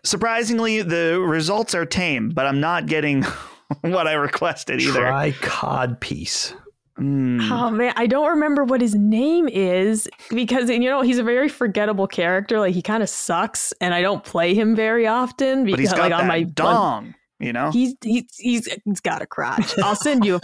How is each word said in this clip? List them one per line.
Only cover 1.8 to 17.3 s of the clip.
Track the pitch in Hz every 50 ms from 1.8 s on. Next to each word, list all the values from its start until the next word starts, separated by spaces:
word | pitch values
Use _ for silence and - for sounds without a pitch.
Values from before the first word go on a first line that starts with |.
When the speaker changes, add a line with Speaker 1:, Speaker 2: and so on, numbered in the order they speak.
| 165
Speaker 1:
tame, | 156 - 190 180 170 143 120 110 110
but | 170 131 135
I'm | 139 139 139
not | 147 165 175 170 156 151
getting | 156 156 147 147 139 135 127
<laughs> | - - - - - - - _ - 143 -
what | - 170 180 185 165 156
I | 156
requested | 151 143 139 - - - 170 - - - - 131 127
either. | 131 139 131 131
Speaker 2:
Try | - 123 135 139 151 147 131 -
cod | - - - - - 135 139 131 127 123 120 -
piece. | - - 143 147 - - - - - - - - - - - _ _ _ _ -
Speaker 1:
Hmm. | 139 139 139 139 131 127 - 120 - -
Speaker 3:
Oh, | - - 240 233
man. | 226 214 240 247 - 220
I | 240 226
don't | 262 285 302 302
remember | 339 302 302 302 285 285 277
what | 240 262 247
his | 247 226 202
name | 208 202 208 220 226 262 302 330 349 330 262
is | - 190 196 180 180 185 190 214 220 214 - - - - - -
because, | 220 233 247 226 247 262 247 240
you | 254 240
know, | 247 254 277 277
he's | 262 240 247 247
a | 226
very | 233 240 254 285 302
forgettable | - - 247 220 185 214 208 214 214 190 196 196
character. | - - 170 170 185 190 208 - 233 214
Like, | 208 185 185
he | 175
kinda | - - 214 226 208
sucks, | - - - - - 170 170 202 226 - - - - - -
and | 175 180 175
I | 175
don't | 180 196 202 - -
play | - - 175 170 175 190
him | 214 220 220 226 214
very | 220 220 226 233 226
often | 214 226 247 254 247 - - 269 262 262 269 262
Speaker 1:
But | 196 190 127
he's | 135 -
Speaker 3:
because, | 185
Speaker 1:
got | 165 175 180
Speaker 3:
like, | 170
on | 170
Speaker 1:
that | - -
Speaker 3:
my | 165 165 170
Speaker 1:
dong, | 175 147 - 160 196 233 226 196 156 120 107 110 113 - _ _ _